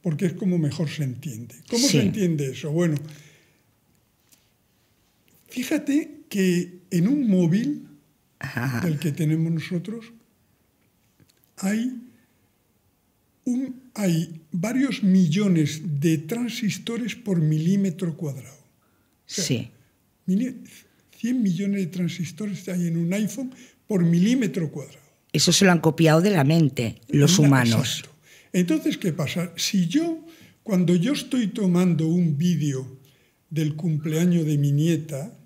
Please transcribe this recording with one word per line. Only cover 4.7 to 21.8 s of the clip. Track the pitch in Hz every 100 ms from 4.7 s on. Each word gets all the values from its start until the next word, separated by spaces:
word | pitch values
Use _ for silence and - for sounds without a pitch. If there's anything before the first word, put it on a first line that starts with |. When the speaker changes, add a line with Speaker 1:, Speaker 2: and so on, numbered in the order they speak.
| _ _ _ _ _ _ _ _
Speaker 1:
fíjate | - 247 302 285 285 320 - -
que | 208 185 175 175 - _
en | 175 185
un | 294 240
móvil | 185 165 190 285 294 - - _ _ _ _
Speaker 2:
Ajá. | - - 127 123
Speaker 1:
del | 175 147
que | 170
tenemos | 143 156 160 165
nosotros | 160 - 180 220 226 226 - _ _ _ _ _ _ _ _ _ _ _ _ _ -
hay | 190 220 254 - - _ _ _ _ _ _ _ _ _ _ _ _ _
un, | - 247 262 - -
hay | - 196 165 165 - -
varios | 180 208 254 269 196
millones | 190 190 170 175 208 170 147 - 170 143
de | 165 156
transistores | 156 233 240 - 214 - - 233 233
por | - - 175
milímetro | 156 156 160 202 196 - 175 147
cuadrado. | 151 127 113 -
O | _ _ _ _ _ _ _
sea, | -
Speaker 2:
Sí. | 180 120 117 _ _ _ _ _ -
Speaker 1:
mili-, | 190 247 - - - _ _ _ -
cien | 233 254
millones | 202 170 196 202